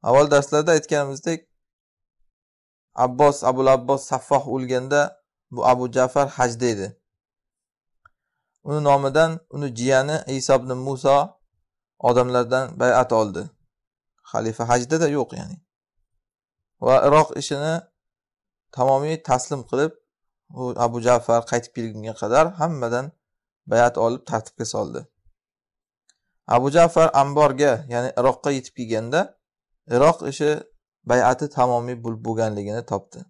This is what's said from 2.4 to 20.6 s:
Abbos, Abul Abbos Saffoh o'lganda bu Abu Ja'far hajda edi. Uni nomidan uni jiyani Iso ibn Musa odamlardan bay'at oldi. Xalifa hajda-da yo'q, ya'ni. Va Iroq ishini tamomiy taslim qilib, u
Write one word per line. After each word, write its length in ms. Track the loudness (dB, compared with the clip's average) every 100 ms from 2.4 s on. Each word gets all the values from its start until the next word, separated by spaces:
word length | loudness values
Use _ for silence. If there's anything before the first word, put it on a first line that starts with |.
| _ _ _ _ _ -4
Abbos, 480 | -2 4 2 4
Abul 240 | -2 2 4
Abbos 340 | 2 2 -4 -2
Saffoh 320 | -8 0 -2 0
o'lganda 760 | -8 -4 -4 0 0 0 -4 _ _ _
bu 140 | -2 2
Abu 260 | 2 0
Ja'far 360 | 0 0 0 -2
hajda 380 | 0 -4 0 -2
edi. 220 | -2 -8 -12 _ _ _ _ _ _ _ _ _ _ _ _ _ _ _ _ -8
Uni 180 | -2
nomidan 560 | 2 2 2 2 0 0 _
uni 180 | -10 -8 -4
jiyani 420 | 2 2 2 -4 -6
Iso 280 | -8 0 0
ibn 160 | 0
Musa 680 | -8 -6 -4 2 2 2 _ _ _ _ _ _ _
odamlardan 800 | 2 2 2 0 0 -2 -2 -2
bay'at 320 | 2 4 2
oldi. 320 | 0 0 -4 -12 _ _ _ _ _ _ _ _
Xalifa 360 | -6 -6 -6 -2
hajda-da 380 | -2 0 -2 0
yo'q, 200 | -2 -6 -8
ya'ni. 200 | -14 -16 _ _ _ _ _ _ _ _ _ _ _ _
Va 140 | 2 4 6
Iroq 220 | 4 2 -2
ishini 360 | -8 -6 -4 -6 _ _ _ _ _ _ _ _ _
tamomiy 420 | -2 2 2 0 -6
taslim 380 | -2 -2 -2 -10
qilib, 280 | -4 -2 -2 -4 _ _ _ _ _
u 100 | -10